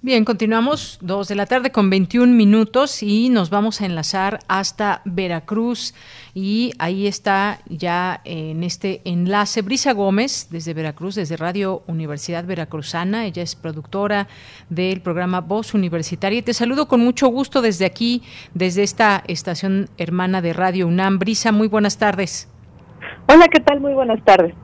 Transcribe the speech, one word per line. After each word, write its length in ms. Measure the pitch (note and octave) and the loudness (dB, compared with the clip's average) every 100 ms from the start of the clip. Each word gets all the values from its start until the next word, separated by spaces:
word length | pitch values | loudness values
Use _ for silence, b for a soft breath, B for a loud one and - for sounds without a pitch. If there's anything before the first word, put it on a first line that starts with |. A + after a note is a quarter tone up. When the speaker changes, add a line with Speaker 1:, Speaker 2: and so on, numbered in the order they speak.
Speaker 1:
Bien, 220 | B3 B3 | 2 2
continuamos, 720 | A3 A3 G#3+ A3 A#3+ D4+ - - | 2 0 0 0 0 -2 -6 -12
dos 260 | F3+ G3 G3 | -6 -6 -4
de 60 | |
la 100 | G3+ | -4
tarde 280 | G3+ B3+ B3+ | 0 0 0
con 180 | B3+ G3 | 2 2
veintiún 440 | F#3+ F#3 A#3+ B3 | 2 2 4 6
minutos 680 | A#3+ G#3 G#3+ A3 B3+ C#4 - | 6 6 6 4 2 0 -2
y 260 | G#3 G#3 B3 | -2 0 2
nos 220 | B3 E3+ | 2 2
vamos 320 | G3+ G#3+ G#3+ | 0 -2 -2
a 40 | G3+ | -4
enlazar 520 | E3+ D3+ G3 F#3+ G#3+ - | -4 -4 -2 -4 -4 -4
hasta 540 | F#3+ G3 - G#3 G3 | -4 -4 -4 -2 -2
Veracruz 920 | - F3 F#3 E3+ - G#3+ A#3 A#3+ - b b b b | -4 -4 -4 -6 -4 -4 -4 -4 -10 b b b b
y 400 | - F#3+ G#3+ A#3+ - | -8 -2 0 -2 -2
ahí 280 | E3 F#3+ G3+ | -4 -2 -4
está 520 | G3 - G3 G3+ G3 - | -4 -2 0 0 -6 -12
ya 540 | E3 F3 F3 F3+ F3+ | -8 -4 -2 -2 -6
en 400 | - E3 D#3 D#3 | -10 -10 -8 -6
este 380 | F3 - G3 F#3 | -6 -6 -8 -8
enlace 560 | - F3 F3+ G3+ G3+ - | -6 -2 0 0 0 -4
Brisa 320 | G3 C4 C#4+ | -4 -2 -2
Gómez 560 | A3 G3 G3 C4 - - | 0 0 0 -2 -6 -10
desde 220 | E3 D#3+ | -12 -8
Veracruz, 440 | D#3 D#3 D3+ E3+ G3+ | -6 -8 -8 -8 -6
desde 200 | E3 D#3+ | -6 -6
Radio 460 | E3 F#3 G3 F#3+ - | -6 -4 -4 -4 -6
Universidad 600 | E3 D#3 D3 - E3+ E3+ | -6 -6 -8 -8 -8 -6
Veracruzana. 800 | F3+ D#3 D#3 C#3+ E3+ F3+ G#3+ A3 | -8 -8 -8 -8 -6 -4 -4 -4
Ella 160 | E3+ | -8
es 120 | E3+ | -10
productora 720 | - E3 D#3 D3 G3 G3+ G#3 G3+ b b b b | -10 -10 -12 -10 -4 -2 -2 -4 b b b b
del 320 | E3 F#3 F#3+ | -4 -2 -2
programa 400 | F#3 E3+ F3+ F#3 | -4 -4 -2 -4
Voz 320 | E3 G#3 A3 | -2 -6 -2
Universitaria 640 | G#3+ F#3 E3+ D#3+ E3 G3 A3+ | -2 -2 -2 -6 -4 -4 -2
y 40 | |
te 120 | A#3 | -2
saludo 340 | A#3+ A#3+ C4+ D4 | -2 -2 0 2
con 120 | B3 | 4
mucho 280 | A#3+ B3 C4+ | 4 4 2
gusto 320 | A#3+ C4+ C#4 | 2 0 0
desde 240 | A#3 F3 | 0 0
aquí, 380 | F#3 - A#3 B3 b b b | -2 0 -2 -2 b b b
desde 300 | - F#3 F3 | -4 -2 0
esta 380 | G3+ - A3 G3 - | -2 2 2 2 -2
estación 600 | E3+ - E3+ G3 F#3+ G3 - | -8 -6 -6 -2 -2 -4 -6
hermana 420 | E3+ F3+ F#3 F#3+ | -4 -2 0 0
de 140 | E3+ | -2
Radio 320 | E3 F#3 F#3 F3 | 0 0 0 0
unam. 320 | F3+ F#3+ G3 | 2 2 0
Brisa, 340 | F#3+ A3 A#3 | 0 0 2
muy 160 | G#3 A3 | 2 2
buenas 300 | G#3+ G#3 - | 2 0 0
tardes. 520 | G#3+ F#3+ F#3 - - - - - - - B B - | 0 0 -4 -6 -14 -20 -20 -20 -20 -20 B B 8
Speaker 2:
Hola, 200 | D4+ E4+ | 10 10
¿qué 120 | E4 | 8
tal? 200 | - C#4+ | 4 2
Muy 120 | C#4 | 0
buenas 320 | C4+ B3 A3 | 0 2 2
tardes. 300 | - F#3+ E3+ - | 6 6 6 0